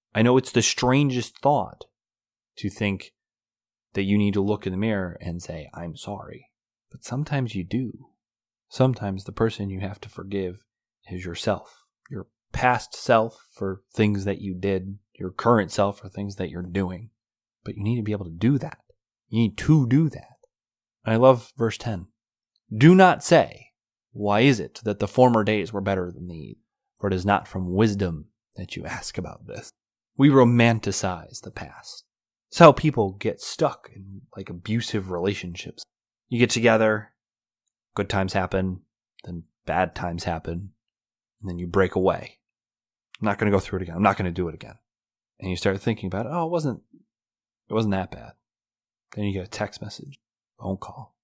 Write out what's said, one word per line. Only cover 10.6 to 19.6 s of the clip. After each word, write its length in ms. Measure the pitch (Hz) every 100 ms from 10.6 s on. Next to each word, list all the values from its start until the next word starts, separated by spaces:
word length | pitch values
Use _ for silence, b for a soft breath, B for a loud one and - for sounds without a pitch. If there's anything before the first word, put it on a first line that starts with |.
| _ _ _ _ -
is 140 | 90
yourself, 600 | 90 85 - 95 - _ _ _ _
your 200 | 117 - _ _
past 420 | - 127 120 -
self 540 | - - 117 113 - _
for 320 | - 98 95 _
things 320 | - 107 101
that 160 | 98 98
you 140 | 95
did, 460 | 90 98 95 95 101 _
your 180 | _ 92
current 400 | - 117 120 87
self 260 | - 101 101
for 100 | 95
things 280 | - 101 98
that 140 | 92
you're 120 | 85
doing. 480 | 90 92 92 92 113 _ _ _ _ _
But 120 | - 107
you 60 |
need 140 | 104 120
to 60 |
be 100 | 107
able 140 | 104 90
to 40 |
do 280 | 85 110 143
that. 260 | - - _ _ _ _ _
You 120 | 113
need 180 | 113
to 300 | -